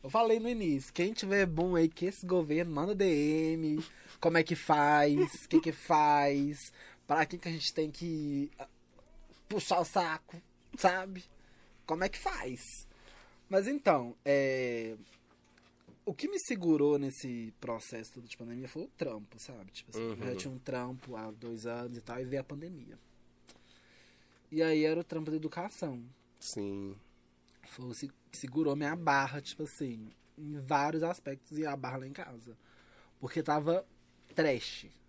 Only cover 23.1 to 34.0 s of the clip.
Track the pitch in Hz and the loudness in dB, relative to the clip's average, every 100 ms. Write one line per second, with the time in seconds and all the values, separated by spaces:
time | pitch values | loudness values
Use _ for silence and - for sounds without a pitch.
23.1 | _ - _ - - _ - _ - - | _ -20 _ -20 -20 _ -20 _ -20 -20
24.1 | _ _ _ _ 156 160 156 156 160 170 | _ _ _ _ 0 4 4 4 2 -2
25.1 | 165 156 156 156 175 190 - 160 123 120 | -6 -4 -4 -4 -6 -8 -6 -6 -6 -12
26.1 | - _ _ - - 101 98 98 98 _ | -20 _ _ -10 -6 -4 -4 -8 -12 _
27.1 | _ _ _ _ _ - - 123 117 139 | _ _ _ _ _ -20 -14 -10 -10 -10
28.1 | _ _ - 131 135 151 143 147 170 160 | _ _ -12 -6 0 0 0 -2 0 4
29.1 | 139 135 139 - - 151 - 135 113 110 | 4 2 -4 -10 -10 -10 -6 -6 -6 -12
30.1 | - _ - 151 151 131 147 143 156 165 | -20 _ -16 -10 -10 2 2 4 0 -2
31.1 | 175 - 139 - 151 156 139 127 131 131 | -4 -8 -10 -10 -6 -4 -4 -6 -8 -8
32.1 | 139 - 120 117 113 _ - - - - | -12 -14 -16 -18 -20 _ -20 -20 -20 -20
33.1 | _ 131 170 151 147 147 175 - - | _ -4 -2 2 2 4 2 0 -20